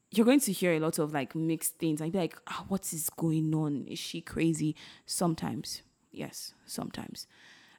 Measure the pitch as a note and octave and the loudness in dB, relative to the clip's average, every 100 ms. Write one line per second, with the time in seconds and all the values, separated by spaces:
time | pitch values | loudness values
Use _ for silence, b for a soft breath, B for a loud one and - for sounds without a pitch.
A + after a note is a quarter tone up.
0 | _ G3 A3+ C#4 B3 F#3 F3+ D#3+ D#3 E3+ | _ 4 6 6 6 2 4 4 2 2
1 | D3+ D3 C3 D#3+ D#3+ D#3+ - - E3 D3+ | 0 0 -2 0 0 0 -2 -2 0 0
2 | D#3 F#3+ D#3+ - - - F#3+ F#3+ - D#3+ | 0 0 -2 -4 -12 -10 -4 -4 -2 -6
3 | D3+ - E3 D#3+ D#3 D#3 D#3 C#3+ - E3 | -6 -2 2 4 4 2 2 -2 -4 -8
4 | - E3+ - - E3 D#3 D#3 D3+ B B | -8 -8 -6 0 2 2 0 -2 B B
5 | B - F3 D#3+ D#3+ A#2 - - - _ | B 0 0 0 -2 -6 -8 -10 -12 _
6 | _ - - - - - - - - - | _ -12 -10 -10 -14 -14 -12 -8 -8 -8
7 | - - - B B B B | -10 -12 -16 B B B B